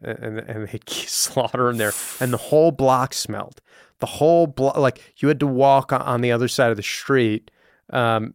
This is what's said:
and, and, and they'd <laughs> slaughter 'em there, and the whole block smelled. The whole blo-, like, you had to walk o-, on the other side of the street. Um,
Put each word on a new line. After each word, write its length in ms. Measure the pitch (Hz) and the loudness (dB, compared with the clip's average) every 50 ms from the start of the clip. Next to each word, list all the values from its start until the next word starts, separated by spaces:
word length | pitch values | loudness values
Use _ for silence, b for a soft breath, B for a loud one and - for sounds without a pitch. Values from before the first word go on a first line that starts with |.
and, 180 | - 120 110 113 | -14 -12 -12 -10
and, 200 | 113 113 107 110 | -10 -10 -10 -10
and 280 | - - 113 110 107 98 | -10 -10 -10 -10 -10 -10
they'd 220 | - 110 _ - | -12 -14 _ -12
<laughs> 0 | |
slaughter 800 | - - - - - - - - - 135 120 113 - 123 127 123 | -12 -10 -10 -8 -4 -4 -4 -2 -2 -2 -2 -2 0 0 0 0
'em 80 | 120 113 | 0 0
there, 160 | 107 104 101 - - - - - | -2 -2 -2 -4 -10 -12 -8 -6
and 140 | 131 123 123 | -4 -4 -4
the 40 | 113 | -4
whole 340 | - - 147 151 160 165 | -4 2 4 4 4 4
block 420 | 147 - 135 131 131 127 131 131 - | 2 2 2 2 2 2 0 -2 -4
smelled. 480 | - - - 107 104 104 - - _ b b b b b b b b | -8 -8 -8 -8 -10 -10 -12 -14 _ b b b b b b b b
The 60 | - - | -8 -8
whole 400 | - - 147 156 170 170 170 151 | -4 0 2 4 6 6 4 2
blo-, 260 | 139 - 131 139 - - | 0 -2 -2 0 0 2
like, 340 | 139 127 - - - _ _ - | 0 0 0 -2 -14 _ _ -2
you 100 | - - | 0 0
had 120 | 156 131 | 2 2
to 60 | 147 143 | 0 0
walk 440 | 131 127 135 139 135 135 131 - | 2 4 4 6 6 4 4 2
o-, 60 | 139 127 | -2 -2
on 240 | - 131 123 120 | -2 -2 -2 0
the 100 | 120 123 | 2 2
other 160 | 117 117 127 117 | 2 2 0 -2
side 220 | - - 131 117 | 0 2 2 2
of 60 | 113 104 | 2 -2
the 60 | 101 | -4
street. 680 | - - - - - 139 131 120 110 107 117 _ _ b b b b b b b b | -8 -8 -8 -4 0 2 2 2 2 0 -2 _ _ b b b b b b b b
Um, 420 | - 127 120 117 113 110 110 - | -2 0 0 2 0 0 -2 -6